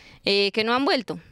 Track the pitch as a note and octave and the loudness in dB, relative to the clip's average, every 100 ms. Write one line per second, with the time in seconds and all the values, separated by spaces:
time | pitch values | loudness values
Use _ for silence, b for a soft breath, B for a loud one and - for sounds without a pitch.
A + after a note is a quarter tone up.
0 | B B - G3+ G3+ A3 A3 B3 C#4+ D4 | B B 0 2 2 0 0 0 2 0
1 | - E3+ - | -2 -10 -10